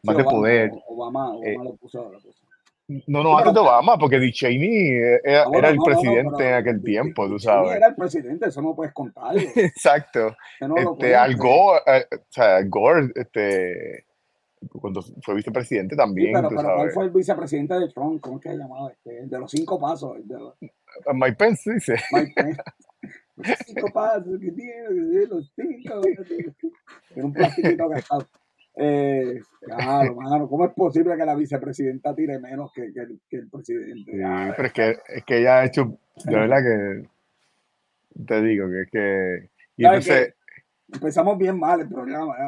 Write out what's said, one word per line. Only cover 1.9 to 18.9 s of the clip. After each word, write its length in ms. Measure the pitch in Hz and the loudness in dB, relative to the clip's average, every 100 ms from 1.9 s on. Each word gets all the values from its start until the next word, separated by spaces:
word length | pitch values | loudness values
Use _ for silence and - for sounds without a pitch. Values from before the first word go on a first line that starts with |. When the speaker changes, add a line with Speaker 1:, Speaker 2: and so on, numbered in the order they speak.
| - 113 | -14 -14
Speaker 2:
lo 80 | 95 | -18
puso. 220 | 104 _ _ _ _ _ - 139 - | _ _ _ _ _ _ -14 -12 -2
Speaker 1:
no, 160 | 143 | 0
no, 60 | 156 | 4
Speaker 2:
Sí, 80 | 156 | 6
Speaker 1:
antes 160 | - | 6
Speaker 2:
pero 0 | |
Speaker 1:
de 80 | 214 | 6
Obama, 380 | 165 120 165 208 | 8 6 6 4
porque 200 | 147 135 | 6 4
Dick 160 | 127 | 2
Cheney, 540 | - 127 127 180 220 170 | 0 0 2 2 2 2
eh, 320 | 123 120 123 | 2 4 4
era, 200 | 139 143 | 6 4
Speaker 2:
Ah, 20 | |
bueno, 140 | 147 139 | 6 6
Speaker 1:
era 100 | 151 | 6
el 80 | 147 | 6
Speaker 2:
no, 60 | |
no, 40 | - | 4
no, 40 | 139 | 4
Speaker 1:
presidente 340 | 131 120 139 143 | 4 2 0 0
Speaker 2:
pero 100 | 131 | 2
Speaker 1:
en 60 | |
aquel 220 | 123 117 110 | 2 0 -2
Speaker 2:
Dick, 80 | |
Dick 80 | 107 | -2
Speaker 1:
tiempo, 340 | 104 107 - 101 | -2 -2 -2 -4
tú 100 | 101 | -2
Speaker 2:
Cheney 20 | 110 101 | 2 4
Speaker 1:
sabes. 200 | 92 135 | 4 6
Speaker 2:
era 100 | 220 | 4
el 60 | |
presidente, 540 | - 180 165 127 160 214 | 4 -6 -6 -8 -6 -6
eso 140 | 139 | -4
no 120 | 156 | -6
puedes 180 | 156 156 | -6 -10
contarlo. 460 | - 127 - 120 202 | -10 -14 -10 -4 -4
Speaker 1:
<laughs> 140 | - | 0
Exacto. 760 | 247 180 - 160 147 147 120 110 117 - - | 0 0 2 4 4 0 -2 -2 -4 -20 -12
Speaker 2:
Eso 100 | 135 | -4
no 60 | |
lo 60 | 160 | -2
Speaker 1:
Este, 140 | - - | -2 0
Speaker 2:
puedes 200 | 123 123 | 4 6
Speaker 1:
Al 80 | 127 | 6
Speaker 2:
hacer. 60 | 127 | 4
Speaker 1:
Gore, 440 | 123 127 196 165 - | 4 6 6 4 4
eh, 200 | 131 123 | 4 2
o 80 | - _ | -12 _
sea, 260 | - 110 92 | 2 4 4
Al 120 | 95 | 2
Gore, 420 | 101 120 170 131 | 2 4 4 2
este, 920 | 120 120 110 101 95 90 87 80 - _ _ _ _ _ _ - - | -4 -6 -4 0 0 -2 -6 -12 -16 _ _ _ _ _ _ -20 -12
cuando 220 | 101 95 85 - | -10 -10 -12 -16
fue 120 | - | -6
vicepresidente 600 | 101 107 113 123 113 95 | -6 -4 -6 -4 -4 -4
Speaker 2:
Sí, 40 | 147 | 0
Speaker 1:
también, 340 | 117 95 - | 0 2 0
Speaker 2:
pero, 160 | 740 - | 2 0
Speaker 1:
tú 80 | - | -2
Speaker 2:
pero 120 | - | 0
¿cuál 100 | 180 | 0
Speaker 1:
sabes. 160 | - | 0
Speaker 2:
fue 100 | 196 | -2
el 60 | 190 | 0
vicepresidente 640 | 185 185 185 156 147 143 180 | 0 0 -4 -4 -6 -4 -4
de 100 | 170 | -4
Trump? 280 | - 151 156 | -6 -6 -6
¿Cómo 140 | 131 135 | -10 -12
es 40 | |
que 60 | 160 | -12
se 60 | 151 | -12
llamaba? 340 | 135 131 139 | -12 -14 -14